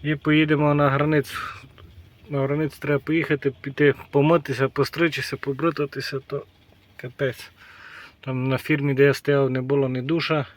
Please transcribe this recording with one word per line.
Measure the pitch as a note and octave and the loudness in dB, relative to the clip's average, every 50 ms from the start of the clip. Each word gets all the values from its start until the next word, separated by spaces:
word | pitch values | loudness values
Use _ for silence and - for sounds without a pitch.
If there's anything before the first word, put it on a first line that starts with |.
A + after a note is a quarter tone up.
| - | -2
І | D3 D3+ | -2 -4
поїдемо | C#3+ _ D#3 D3+ D#3 D#3 D3+ D#3 D3 D3+ D3 D3 | -2 _ 2 4 4 4 2 2 2 2 2 4
на | D3 C#3+ C#3 | 4 4 2
границю. | C3+ C#3 D3 D3+ D#3 D3+ C#3 - - - - - - - - - - - - - - - - - _ _ - - | 2 2 2 2 2 2 0 0 -6 -10 -10 -10 -12 -16 -20 -20 -20 -20 -20 -20 -20 -20 -20 -20 _ _ -16 -8
На | D3 C#3 C3+ | -4 -2 -2
границю | C3+ C#3+ D3+ D#3 D3+ - - | 0 0 -2 -2 -4 -6 -8
треба | - D3 D3 C#3 | -4 -2 -2 -2
поїхати, | - - D#3 E3 D#3 - D#3 C#3 - C#3+ B2+ - | 0 0 -2 -2 0 0 -2 0 0 -4 -4 -4
піти | - C#3+ C3+ - D3 C#3+ C3+ - - - | -12 -12 -2 2 2 2 2 2 -6 -2
помитися, | - C#3+ C#3 D3+ E3 E3+ D3 - C3+ A#2 C3+ C3 | 0 2 4 4 4 2 2 -2 -2 -2 -2 -2
постричися, | - - C#3 - - D#3+ E3+ E3 C#3+ - B2+ - - | 0 -2 -2 -2 0 0 0 0 0 -4 -8 -8 -8
побритатися, | - - C#3+ C#3 C3 D3+ E3+ D#3 - D3 C#3+ - C3+ C3 - - C3+ - | -8 -6 -6 -4 -2 -2 -2 -2 -2 -6 -6 -6 -10 -10 -8 -8 -10 -10
то | _ - C#3+ - _ _ _ _ _ _ _ _ _ _ | _ -10 -10 -10 _ _ _ _ _ _ _ _ _ _
капець. | - - C3 B2+ - C#3+ C3 A#2+ - - - _ _ - - - - - - - - - - _ _ - | -16 -16 -16 -6 -4 -4 -4 -4 -6 -16 -20 _ _ -20 -20 -20 -20 -20 -20 -20 -20 -20 -20 _ _ -10
Там | C3 C3 B2+ B2+ C3 | -6 -4 -2 -2 0
на | C3 B2+ | -2 -2
фірмі, | - - D#3 C#3+ C#3 C#3+ C#3 | 0 0 -2 0 0 0 4
де | C3 C#3 | 6 6
я | C#3+ C#3 | 6 4
стояв, | - _ - C#3+ C#3 C#3 C3 | 2 _ 2 2 2 2 2
не | B2+ C3 | 0 -2
було | C3 B2+ C#3+ C#3+ C3+ C3 | -2 0 0 0 0 0
ні | B2+ B2+ B2 | -2 -4 -2
душа. | C3+ D#3+ E3+ - - D#3+ D3+ B2+ - - | -2 -2 -2 0 0 -2 -2 -2 -6 -12